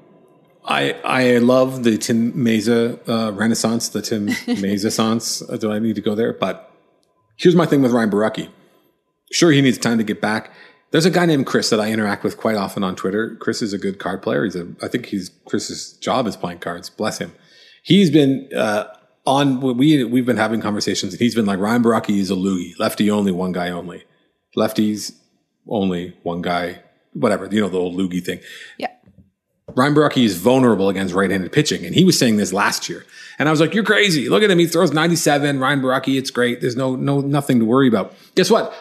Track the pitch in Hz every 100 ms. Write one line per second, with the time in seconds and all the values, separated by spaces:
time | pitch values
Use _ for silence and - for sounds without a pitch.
0 | _ _ _ _ _ _ - 101 139 -
1 | - 131 123 120 120 127 131 135 117 104
2 | - 117 117 160 117 110 107 117 117 117
3 | - 113 113 95 110 110 113 117 - 104
4 | - 113 104 117 - 104 98 101 110 -
5 | 110 113 - - - 123 107 107 113 107
6 | 113 104 117 - 98 - - _ _ _
7 | _ _ _ - 180 175 156 143 127 120
8 | 110 101 107 - - - _ _ _ _
9 | _ _ _ - 175 139 135 - 117 117
10 | 107 98 107 107 - - - _ _ 151
11 | 170 170 175 147 120 120 - 110 107 110
12 | 104 101 101 - 113 107 95 107 95 92
13 | 98 104 113 - - - 113 98 98 95
14 | 92 92 - - 107 87 87 - 101 127
15 | - 101 87 _ - 107 - 85 - -
16 | - 113 110 90 95 87 - 87 - -
17 | 107 - 87 - _ _ - _ - 190
18 | 180 151 139 135 - - 110 104 - -
19 | _ _ - 135 139 127 135 120 147 151
20 | 117 123 123 110 110 113 98 104 104 92
21 | 98 87 117 113 104 92 104 120 117 110
22 | 110 101 92 95 95 92 87 - 110 -
23 | 104 104 98 87 92 90 87 87 90 90
24 | _ _ _ _ _ - 107 - 107 104
25 | - - _ _ _ _ - 113 95 87
26 | 87 - 87 85 87 87 87 90 _ _
27 | _ - 123 95 95 107 98 92 90 87
28 | 95 90 - - - - - - - -
29 | _ _ _ _ _ _ - - 139 151
30 | 147 135 117 85 101 131 123 101 98 95
31 | 95 90 98 95 90 147 147 - 87 -
32 | 185 - 127 104 92 95 107 - - -
33 | - - - - 143 151 160 214 208 208
34 | 202 156 120 202 214 175 170 160 180 151
35 | 170 170 160 143 143 139 131 143 131 127
36 | 135 135 131 - 123 120 139 120 131 131
37 | 143 143 139 143 139 123 113 127 135 110
38 | 92 - - - 180 214 - -